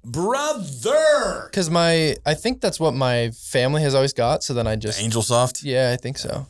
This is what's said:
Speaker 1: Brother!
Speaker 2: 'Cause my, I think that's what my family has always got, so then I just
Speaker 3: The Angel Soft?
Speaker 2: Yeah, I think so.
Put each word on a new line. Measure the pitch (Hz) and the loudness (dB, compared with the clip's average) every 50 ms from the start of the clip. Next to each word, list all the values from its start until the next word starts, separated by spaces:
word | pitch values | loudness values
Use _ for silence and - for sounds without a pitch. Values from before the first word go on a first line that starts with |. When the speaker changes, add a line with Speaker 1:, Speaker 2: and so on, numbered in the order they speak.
| - | -12
Speaker 1:
Brother! | 120 120 151 175 214 247 277 294 302 302 240 185 143 135 120 117 220 277 311 311 311 294 262 240 190 - - - - | -8 -4 -2 0 0 0 0 0 -2 -2 -4 -6 -10 -8 -6 -2 0 2 4 4 4 4 4 2 0 -4 -6 -8 -6
Speaker 2:
'Cause | - 196 180 156 | -4 -2 0 2
my, | 165 170 170 170 165 165 160 151 - - - | 2 2 4 4 4 4 2 0 0 0 0
I | 147 156 | 0 0
think | - - 226 254 262 | 0 0 -2 -2 -2
that's | - 196 - - | -2 -2 0 0
what | 160 156 120 | 0 0 2
my | 135 135 127 123 120 117 117 | 2 0 2 2 0 0 -2
family | 113 - - - - 131 123 131 143 156 | -4 -8 -8 -2 0 0 2 2 2 0
has | 156 143 135 | 2 2 2
always | 143 139 139 - | 2 2 2 0
got, | - 117 120 147 160 - | 0 0 0 0 0 -2
so | - 135 | -2 -2
then | 120 117 | -2 -2
I | 110 110 | -2 -2
just | 110 104 107 107 101 | -2 -4 -4 -4 -2
Speaker 3:
The | 104 | -2
Angel | 113 110 113 107 | -2 0 0 0
Soft? | - 120 120 123 127 - - 147 | 2 2 2 2 2 -2 -6 -6
Speaker 2:
Yeah, | 143 127 127 131 123 | -2 0 2 2 2
I | 123 | 0
think | 127 - 120 143 - | -2 -4 -8 -8 -8
so. | - - - 143 135 | -8 -8 -8 -8 -10